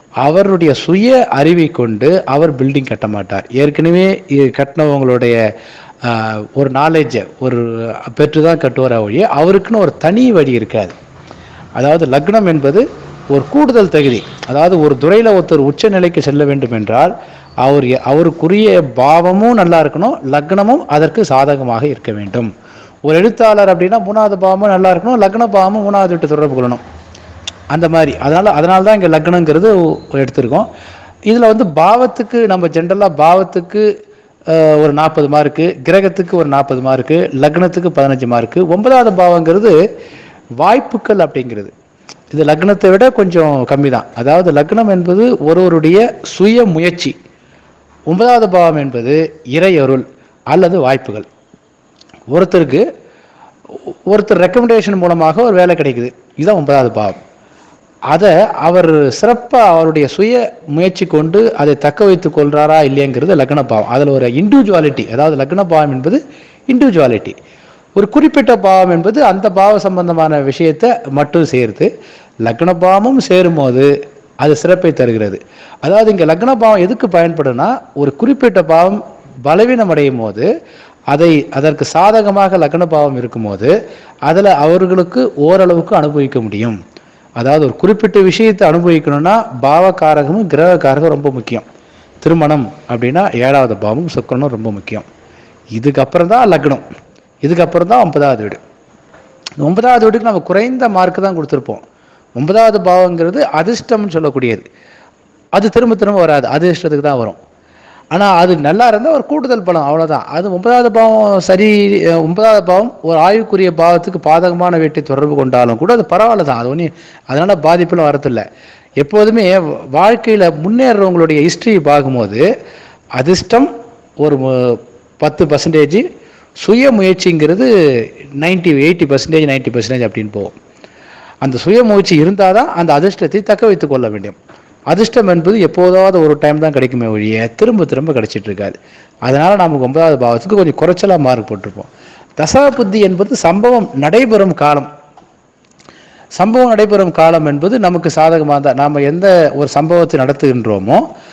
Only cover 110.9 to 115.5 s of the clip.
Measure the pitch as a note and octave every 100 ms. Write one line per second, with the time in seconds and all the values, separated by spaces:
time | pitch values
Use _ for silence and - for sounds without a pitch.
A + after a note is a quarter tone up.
110.9 | A3 A3+ A3 G#3 G3 - F#3+ G#3+ G#3 G3+
111.9 | G3+ E3 E3 D#3+ F3+ A3 G#3+ F3 F#3 A#3+
112.9 | - D#3+ D#3+ F3 A3 A3+ F#3+ F#3 D#3+ E3
113.9 | F3 F3+ F3+ D3+ E3 F3+ F3 F3+ E3+ D#3
114.9 | D3+ C#3+ C3+ D3 C#3+ C3